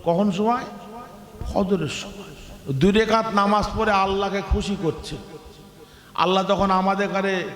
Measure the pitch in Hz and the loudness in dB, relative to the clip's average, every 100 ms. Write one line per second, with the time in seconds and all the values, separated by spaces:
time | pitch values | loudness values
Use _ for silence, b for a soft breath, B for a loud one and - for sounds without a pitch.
0 | 165 170 208 175 214 247 - - - 226 | 0 2 2 2 0 0 -4 -14 -16 -16
1 | - - - - - - 190 190 147 - | -16 -18 -20 -10 -4 -2 0 0 -2 -6
2 | 202 196 190 - - - - 135 180 208 | -10 -14 -16 -16 -18 -14 -4 4 4 6
3 | 220 220 220 202 202 208 202 202 220 196 | 4 2 2 2 4 4 2 0 2 4
4 | 196 196 196 196 - 208 196 190 170 - | 2 0 0 -2 0 0 0 -2 -2 -4
5 | - - - - - - - - B B | -10 -12 -12 -18 -20 -20 -20 -20 B B
6 | B - 170 190 190 190 196 185 190 196 | B 0 2 2 2 2 4 4 2 0
7 | 202 190 196 185 190 | 0 0 0 -2 -4